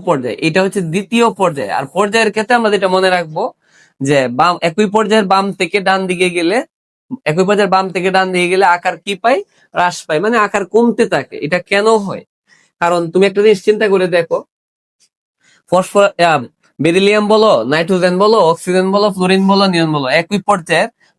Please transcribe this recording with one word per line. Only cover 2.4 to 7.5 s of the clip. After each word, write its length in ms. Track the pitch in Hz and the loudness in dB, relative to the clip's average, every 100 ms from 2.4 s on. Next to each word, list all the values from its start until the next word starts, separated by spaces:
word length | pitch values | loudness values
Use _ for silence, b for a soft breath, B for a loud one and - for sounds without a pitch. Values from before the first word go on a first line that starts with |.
| 214 240 | 0 0
আমরা 140 | 226 | 2
যেটা 180 | 202 190 | 0 0
মনে 200 | 185 185 | 0 2
রাখবো 320 | 180 165 156 247 - b b b b | 0 -2 -6 -8 -10 b b b b
যে 180 | 135 143 127 | 0 0 0
বাম, 240 | 123 170 175 | 2 0 2
একই 260 | 170 165 214 | -2 0 0
পর্যায়ের 360 | 208 208 220 190 | 0 0 0 2
বাম 200 | 190 196 | 0 0
থেকে 260 | - 180 202 | -4 -4 -2
ডান 200 | 190 190 190 | 0 0 -2
দিকে 220 | 180 180 | -2 -2
গেলে, 260 | 175 165 220 - _ _ _ - 123 - | 0 -2 -2 -4 _ _ _ -16 -10 -4
একই 200 | 156 | 0
পর্যায়ের 260 | 190 | 0